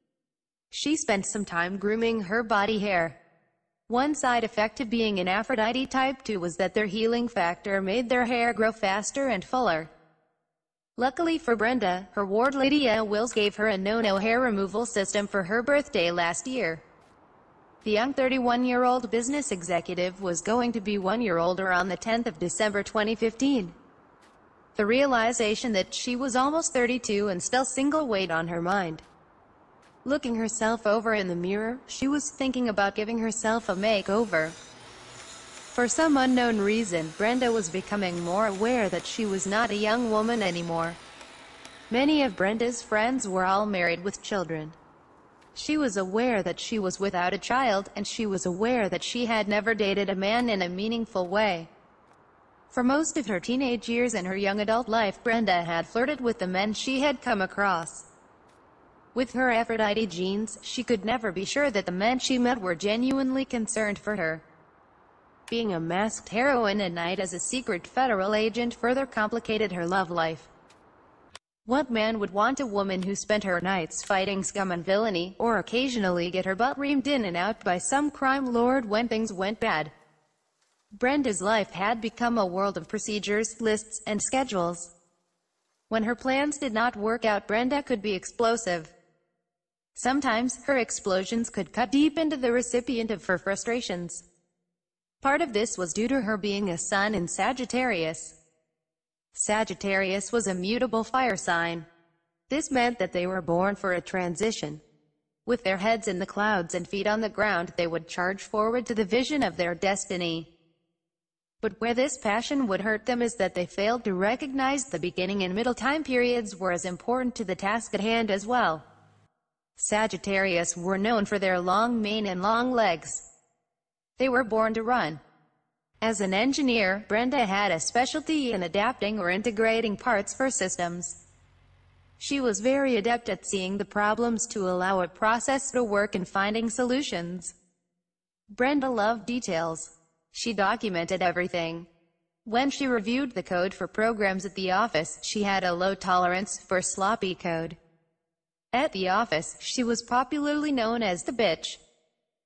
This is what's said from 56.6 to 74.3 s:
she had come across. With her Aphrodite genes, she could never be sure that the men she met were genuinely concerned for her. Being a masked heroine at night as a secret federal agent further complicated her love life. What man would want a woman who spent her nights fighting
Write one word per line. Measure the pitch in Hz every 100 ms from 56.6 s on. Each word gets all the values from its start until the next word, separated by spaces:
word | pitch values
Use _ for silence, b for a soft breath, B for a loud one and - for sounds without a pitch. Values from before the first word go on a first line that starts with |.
| 214
she | 208 - 262
had | 294 277
come | 247 214
across. | 185 - 202 170 165 - - - _ _ _ - _ _ - - -
With | 233 254
her | 240 254
Aphrodite | 226 233 226 214 208 214
genes, | 170 185 202 220 -
she | - -
could | 240 226
never | 208 240 220
be | 175
sure | 196 277 285
that | 202 180
the |
men | 180 214 254
she | - 254
met | 240 247
were | 185
genuinely | 170 202 220 262 269 262 262
concerned | 262 240 214 220 214 202
for | - 208
her. | 165 160 - - - _ _ _ _ _ _ _ -
Being | 233 220
a | 170
masked | 165 180 214 - -
heroine | 208 269 247 214 202
at | 190
night | 170 170 190
as | 185
a | 175
secret | - 254 240 180 -
federal | - 262 202 190
agent | 214 220 220 240
further | - 233 254 269
complicated | - 214 233 - 214 214
her | 180 170
love | 190 175
life. | 170 160 160 - - - - - _ _ _ - - _ _
What | - 262 285
man | 226 220 226
would | 196
want | 196 226 269
a | 262
woman | 202 196 185
who | 185
spent | 196 - 214
her | 196 175
nights | 180 190 160 -
fighting | - 196 196